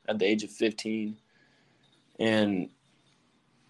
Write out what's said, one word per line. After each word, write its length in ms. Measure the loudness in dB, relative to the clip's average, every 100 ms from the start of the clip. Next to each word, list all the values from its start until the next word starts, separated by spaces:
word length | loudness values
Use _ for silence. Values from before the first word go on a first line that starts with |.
| -6
at 120 | 0
the 60 | 2
age 180 | 0
of 80 | -2
fifteen. 640 | -2 -2 -2 -6 -4 -6 -10 _ _ _ _ _ _ _ _ _ -2
And, 500 | 2 4 2 0 -4 -10 _ _ _ _ _ _ _ _